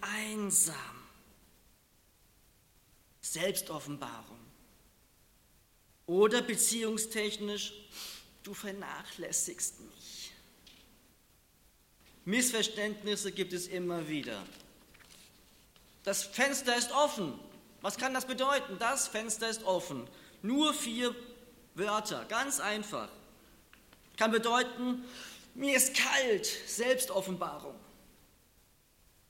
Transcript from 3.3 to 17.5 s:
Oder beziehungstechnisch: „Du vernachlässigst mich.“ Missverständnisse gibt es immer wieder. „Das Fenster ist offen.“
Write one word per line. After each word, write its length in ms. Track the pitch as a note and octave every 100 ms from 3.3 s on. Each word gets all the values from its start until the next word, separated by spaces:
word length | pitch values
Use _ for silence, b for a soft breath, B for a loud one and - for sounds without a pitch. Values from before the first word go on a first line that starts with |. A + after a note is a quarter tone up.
| D#3 F#3 - - D#3 C#3 C#3+ B2+ A#2 A2 A2+ A2+ - - - - _ _ _ _ _ _ _ _ _ _ _ -
Oder 360 | F3+ G#3+ A#3+
beziehungstechnisch: 1300 | A#3+ G#3+ - A3+ A3 A3 - A3 G#3 G#3 G#3 G#3 - - - B B B B -
„Du 100 | -
vernachlässigst 1300 | G3+ G#3 G3 D3 D3 F#3+ - E3+ - - - - -
mich.“ 520 | A2 - - - - - - - - - - - - _ _ _ _ _ _ _ _ _ - - E3+
Missverständnisse 1040 | A#3 B3+ A3+ G3+ - G#3 G#3 G3+ G3+ G3
gibt 220 | F#3 F3
es 140 | F3 -
immer 400 | F#3 F3+ E3+ D#3
wieder. 360 | D3+ B2 G#2 F#2+ - - - - - - - - - - - - - - -
„Das 200 | - G3
Fenster 520 | - - C#4 C4+ B3 A#3+
ist 160 | B3
offen.“ 480 | C4+ D4 A#3 D#3+ G#2+ -